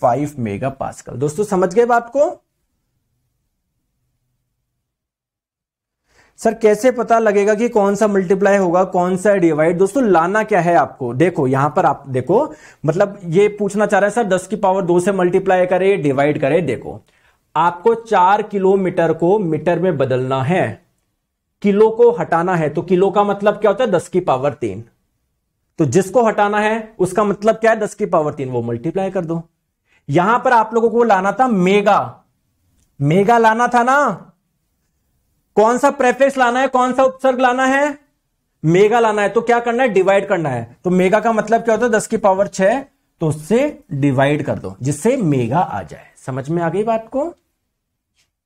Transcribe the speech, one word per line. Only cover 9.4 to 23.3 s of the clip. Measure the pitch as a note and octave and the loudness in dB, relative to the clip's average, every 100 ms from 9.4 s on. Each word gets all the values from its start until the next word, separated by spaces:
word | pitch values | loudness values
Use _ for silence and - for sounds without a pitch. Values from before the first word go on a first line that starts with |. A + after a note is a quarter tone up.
| E3+ D3+ D#3 F3 | 2 2 0 2
दोस्तों, | F#3+ C#4 | 0 2
लाना | A#3+ E3+ E3+ G#3 | 2 2 2 0
क्या | G#3+ G3 | 0 0
है | E3+ E3+ | 2 2
आपको? | C3+ - B2 | 0 -4 -8
देखो, | B2 F3 F3+ C3+ | 0 0 0 0
यहां | C3 D3 | 2 0
पर | D3 E3+ | 0 0
आप | C#3 - | -2 -4
देखो, | B2+ B2 G3+ D4+ - - - C#3+ | -6 0 0 0 -8 -20 -8 -4
मतलब | D#3 G3+ G3+ | 0 0 -2
ये | F3 E3 G#3 | -4 2 2
पूछना | G#3 G#3 G3 G#3 | 0 -4 -2 0
चाह | G3 | 0
रहा | G3+ | 0
है, | |
"सर, | A3 | 0
दस | G#3+ F#3 F3+ | 0 -2 -2
की | G#3 | -4
पावर | G3 F#3+ | 0 0
दो | F3 F3 | 2 0
से | F#3+ | 2
मल्टीप्लाई | G3 F3+ F#3 F3 F#3 F3+ | 0 0 0 2 2 2
करे, | F3+ F#3+ G3 | 0 2 0
डिवाइड | D3 C3 C#3+ D3+ | 0 0 0 0
करे।" | C#3 D#3+ | 0 0
देखो, | D#3 G#2+ D#2 G#2+ _ _ _ _ _ D3+ | 0 -6 -8 -16 _ _ _ _ _ -2
आपको | E3+ F3 A3+ A3+ | -2 0 0 0
चार | A3+ G3 F3+ G#3 | 0 2 4 2
किलोमीटर | G#3 G3 F#3+ G3 F#3 F3 E3 | 0 0 2 2 0 0 0
को | D#3+ E3+ G#3+ | 2 2 0
मीटर | F3 D#3 - E3+ | 0 -2 -2 0
में | F#3 D3+ | 0 -2
बदलना | B2+ B2+ C3 C3+ | -2 -2 -2 -4
है, | C3 F3+ B2 - _ _ _ _ _ _ _ _ | -2 0 -2 -6 _ _ _ _ _ _ _ _
किलो | G3+ G3 A3 | 0 4 2
को | A3 A#3+ | 4 4
हटाना | G3 E3 E3+ F3 F3+ | 4 -2 -2 0 0
है, | D3+ | -2
तो | D#3 | -4
किलो | F3 F#3 F#3+ | 0 2 2
का | F#3 | 2
मतलब | G3+ | 0